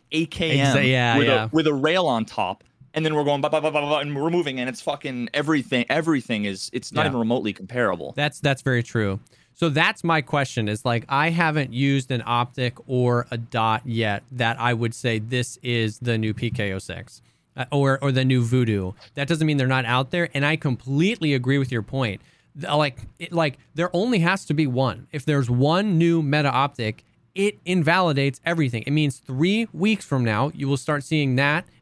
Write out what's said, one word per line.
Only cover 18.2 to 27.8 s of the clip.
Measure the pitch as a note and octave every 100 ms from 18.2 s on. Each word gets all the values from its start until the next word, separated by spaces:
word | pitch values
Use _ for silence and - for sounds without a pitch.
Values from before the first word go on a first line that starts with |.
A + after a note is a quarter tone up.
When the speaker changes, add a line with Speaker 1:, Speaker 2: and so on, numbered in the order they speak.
Speaker 2:
new | C3 C3
Voodoo. | A#2 B2+ A#2 G#2 F#2 - -
That | - C#3
doesn't | E3 D#3
mean | C#3+
they're | C3
not | C3
out | A#2 B2+ C3
there, | F3 E3+
and | C#3 D3
I | D#3+
completely | D#3 A#2+ C3 C#3 F#3 A#3+ D#3+
agree | C3+ B2 C#3
with | C3
your | B2
point. | G2+ C3 A#2+ F#2 - _ _ D3
Th-, | -
like, | D3 D3 C3 - -
it, | E3+
like, | E3+ D#3 B2+ _
there | D3 F3
only | F3 A#3 A#3
has | E3 F#3+ -
to |
be | D3 D3+
one. | B2 C3 G#2+ -
If | D3+ C#3+
there's | C#3+ A#2+
one | B2 C#3 E3+ G#3+ E3
new | E3+ E3
meta | D3 D3 C#3+
optic, | B2 C#3 - A2 G#2+ _ _ _
it | - G3+ G3+
invalidates | - F3+